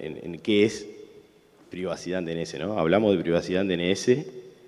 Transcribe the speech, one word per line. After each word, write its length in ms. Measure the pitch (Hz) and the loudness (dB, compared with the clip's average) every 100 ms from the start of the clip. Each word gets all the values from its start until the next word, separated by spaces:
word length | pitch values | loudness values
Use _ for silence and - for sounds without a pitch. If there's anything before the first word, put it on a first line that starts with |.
en, 180 | 78 76 | -10 -10
en 180 | 85 82 | -10 -6
qué 240 | - 104 | 2 4
es 240 | 110 - - - - - - _ _ _ - | 4 2 -12 -16 -20 -20 -20 _ _ _ -14
privacidad 480 | 90 92 82 87 92 | -8 -6 -6 -4 -4
en 60 | |
D 80 | 85 | -4
N 100 | 82 | -6
S, 160 | 82 67 | -6 -6
¿no? 180 | 87 107 | -4 0
Hablamos 400 | 80 95 110 95 | 2 4 4 2
de 60 | |
privacidad 400 | 80 85 85 92 | 2 0 0 0
en 60 | 98 | 0
D 60 | |
N 180 | 87 87 | 0 0
S 340 | 98 - 127 160 - - - | 0 2 2 0 -12 -18 -20